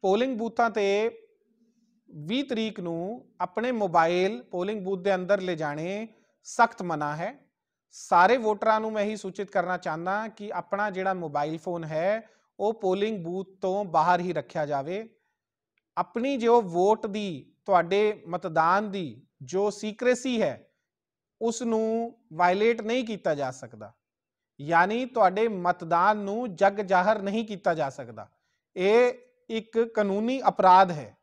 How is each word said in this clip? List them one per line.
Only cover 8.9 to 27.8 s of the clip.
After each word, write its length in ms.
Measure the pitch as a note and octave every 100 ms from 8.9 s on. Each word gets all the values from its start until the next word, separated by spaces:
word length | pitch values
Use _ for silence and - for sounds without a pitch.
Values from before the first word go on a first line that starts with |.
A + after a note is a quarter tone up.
ਮੈਂ 120 | G#3+
ਇਹੀ 120 | G#3 G#3+
ਸੂਚਿਤ 360 | G3 F#3 G3
ਕਰਨਾ 260 | G3 F3 F3+
ਚਾਹੁੰਦਾ 500 | F3+ D#3+ F3 G3+ A3
ਕਿ 260 | A3 G#3
ਆਪਣਾ 360 | F3+ - G3 G#3
ਜਿਹੜਾ 240 | F#3 F#3+
ਮੋਬਾਈਲ 440 | F#3 E3 C#3+ D3+ E3
ਫੋਨ 260 | F#3 E3+
ਹੈ, 460 | D#3+ D#3 F3+ A3 A3+ _ _ _
ਉਹ 140 | G#3
ਪੋਲਿੰਗ 500 | A3+ F#3+ F#3 G#3 A3
ਬੂਥ 240 | E3 F3+ F#3+ -
ਤੋਂ 240 | F#3+ F#3+ G3+
ਬਾਹਰ 340 | D#3+ D#3+ F3+
ਹੀ 140 | F3
ਰੱਖਿਆ 320 | D#3 C#3 E3+ D3
ਜਾਵੇ। 440 | C#3+ C#3 F#3+ A3+ _ _ _ _ _ _ _ _ -
ਆਪਣੀ 400 | F3+ A#3+ B3+ C#4
ਜੋ 240 | A#3 A#3+
ਵੋਟ 440 | G3 E3+ F#3+ A3 G#3+
ਦੀ, 480 | G3+ G#3 D3+ - _ -
ਤੁਹਾਡੇ 580 | F#3 E3+ G3 G#3+ G3+ E3
ਮਤਦਾਨ 640 | F3 F3+ D#3+ D#3+ F#3+ G#3+
ਦੀ 360 | G3 E3 A2+ _ _
ਜੋ 280 | B2+ F3+ G#3
ਸੀਕ੍ਰੇਸੀ 720 | G3+ G#3+ G#3 B3 B3 C4 A#3+
ਹੈ, 300 | F3 - _ _ _ _ _ _ _ _
ਉਸ 200 | A3+ A3+
ਨੂੰ 560 | A#3+ A3 A3 A3+ A#3 - _
ਵਾਇਲੇਟ 480 | D#3 F3 F#3+ A3 A3+
ਨਹੀਂ 240 | G#3+ B3 A#3
ਕੀਤਾ 300 | G#3 F3+ D3
ਜਾ 160 | C3+
ਸਕਦਾ, 420 | B2 A#2 A2 G#2 _ _ _ _ _ _ _
ਯਾਨੀ 440 | C#3+ E3 F#3 A3+ B3+
ਤੁਹਾਡੇ 420 | B3 F#3+ F#3 A3+
ਮਤਦਾਨ 680 | G3 F3 F3+ E3+ E3+ F#3+ G#3+
ਨੂੰ 380 | G3+ G#3+ B3 E3
ਜੱਗ 180 | G3
ਜ਼ਾਹਰ 480 | G3+ F#3+ F#3 F3+ G#3+
ਨਹੀਂ 240 | G3 G#3+ A3
ਕੀਤਾ 280 | G3 F#3+
ਜਾ 160 | D#3+